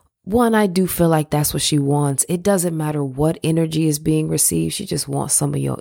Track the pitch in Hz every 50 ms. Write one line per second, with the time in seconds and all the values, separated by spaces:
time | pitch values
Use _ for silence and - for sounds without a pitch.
0 | _ _ _ _ - 185 196 240 240 233 226 214 214 196 170 190 185 175 - -
1 | 170 165 165 156 151 - - 147 147 - - 147 - - 156 147 139 139 143 147
2 | 143 143 139 135 - - 180 180 175 202 202 185 165 175 165 156 156 151 151 151
3 | 143 135 127 131 151 160 165 - - 160 160 165 165 160 160 156 160 156 151 151
4 | 156 160 156 156 156 156 160 151 - - 170 165 160 160 - - - - 170 147
5 | - 139 139 139 139 151 - - 151 143 143 139 139 135 131 -